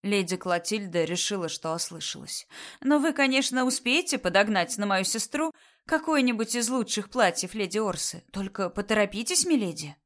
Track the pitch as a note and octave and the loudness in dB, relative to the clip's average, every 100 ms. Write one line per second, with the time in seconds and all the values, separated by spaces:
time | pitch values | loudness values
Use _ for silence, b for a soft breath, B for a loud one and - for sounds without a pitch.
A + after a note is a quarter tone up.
0 | G3 G3+ F3 F#3 F#3 F3 E3+ G#3+ G3 E3+ | 0 0 0 -4 0 -2 0 -4 -2 -2
1 | D#3+ F3+ - G3+ E3 - D#3+ E3 - E3 | 0 -2 -2 -2 -4 -6 -6 -4 -4 -6
2 | - - - - - B B B C4 D4 | -10 -10 -10 -10 -10 B B B 2 4
3 | D#4 C#4+ C4+ C4 C4+ B3+ B3+ B3+ A#3+ C#4+ | 4 2 2 4 2 0 2 0 2 2
4 | F4+ C#4 F#3 F#3+ G#3 G3+ E3+ - G3+ F#3+ | 2 -2 2 4 4 2 0 -2 0 2
5 | F#3+ A3+ - C#4+ D#4+ b b b - D#4 | 0 -2 -2 -2 -4 b b b -2 -2
6 | D#4 D4+ B3+ A3 A3 A#3+ A#3 B3+ A3 - | 2 4 4 0 -2 0 0 0 0 -4
7 | G3 B3+ G3 E3+ F3+ A3 F#3 G3+ G#3+ E3+ | -2 2 4 2 -6 -4 -2 0 -2 -2
8 | - E3+ _ G3 F#3+ - F3+ - G3+ G#3+ | -4 -6 _ -8 -8 -4 -4 -4 0 2
9 | G3+ G3+ A#3 F4+ F4+ D4 F#3+ D#3 D3+ - | 2 0 0 0 4 2 2 -4 -10 -14